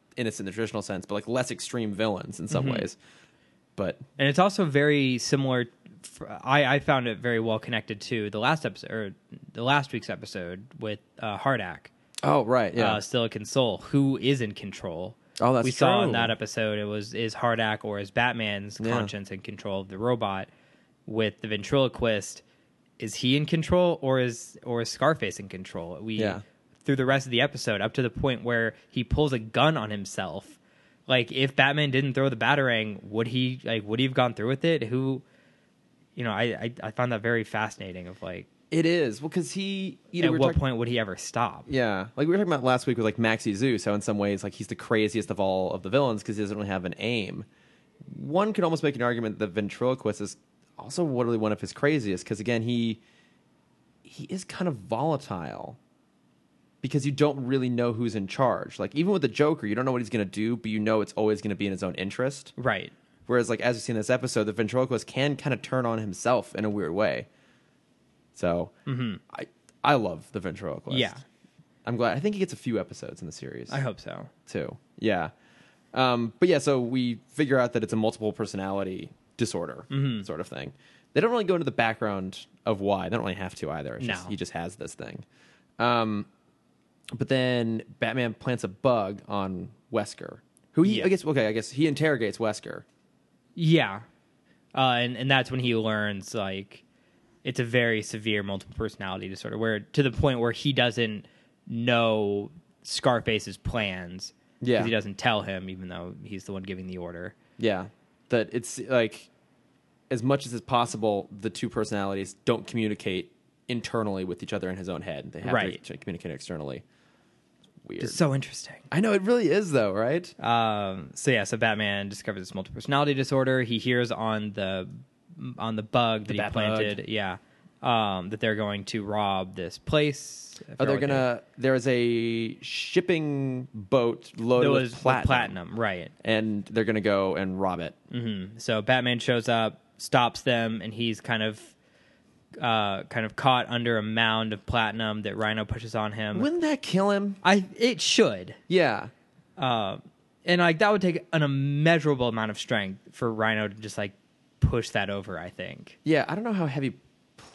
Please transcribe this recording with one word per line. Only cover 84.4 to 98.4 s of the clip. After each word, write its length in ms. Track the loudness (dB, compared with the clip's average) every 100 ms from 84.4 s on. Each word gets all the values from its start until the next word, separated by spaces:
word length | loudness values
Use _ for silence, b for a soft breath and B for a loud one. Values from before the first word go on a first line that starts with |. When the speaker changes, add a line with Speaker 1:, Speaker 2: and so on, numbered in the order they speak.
| -6
Speaker 1:
has 240 | -6 -8 -10
this 180 | -14
thing. 300 | -12 -12 -14 -18 b b b b 0
Um, 460 | 2 4 2 -2 -6 _ _ _ _ _ _ _ -14 -6
but 120 | 0
then 540 | 2 2 2 0 -2 -6 -4
Batman 340 | -2 0 -2
plants 300 | -2 -4 -2
a 40 | -4
bug 540 | 0 2 4 2 -4 -4
on 420 | -2 -2 -4 -10 -14 -4
Wesker, 480 | -2 -2 -6 -14 -14 _ _ _
who 100 | 4
he, 160 | 4 6
Speaker 2:
Yeah. 60 | 4
Speaker 1:
I 40 |
guess, 160 | 2 2
okay, 220 | 2 2
I 60 |
guess 180 | 0 -2
he 160 | 0 2
interrogates 500 | 4 2 2 0 0
Wesker. 460 | -2 -2 -8 -14 -14 _ _ _ _ _ _ 0
Speaker 2:
Yeah. 460 | 6 6 6 -2 -12 _ _ _ b b b 2
Uh, 220 | 4 4
and, 160 | 0 -2
and 160 | 2
that's 180 | 4 4
when 120 | 0
he 140 | 2 2
learns, 600 | 2 0 0 -4 -6 -4
like, 480 | -4 -4 -10 -18 _ b b b b b
it's 160 | -6 -2
a 20 |
very 380 | 2 4 4 2
severe 420 | -2 -6 -2 0